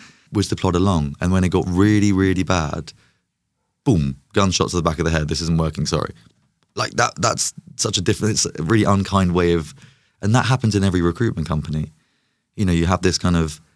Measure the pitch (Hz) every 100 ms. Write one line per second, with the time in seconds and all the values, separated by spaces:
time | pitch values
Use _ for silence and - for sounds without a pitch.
0 | - _ _ 104 98 - 98 87 98 85
1 | 73 71 87 92 90 90 92 87 104 107
2 | 104 95 95 92 90 92 76 - 76 -
3 | _ _ _ _ _ _ _ _ - 95
4 | 69 67 _ 107 98 87 87 87 82 80
5 | 82 80 76 78 82 82 80 76 76 80
6 | - - _ _ _ _ _ - 110 -
7 | 120 - 117 - - - - - 107 104
8 | 90 101 104 107 - - 82 110 104 98
9 | 95 98 92 87 87 85 76 - - _
10 | _ _ 101 120 107 131 113 101 95 90
11 | 85 85 117 - 78 78 76 76 78 -
12 | _ _ _ _ _ - 95 85 82 95
13 | 92 87 - 85 80 76 _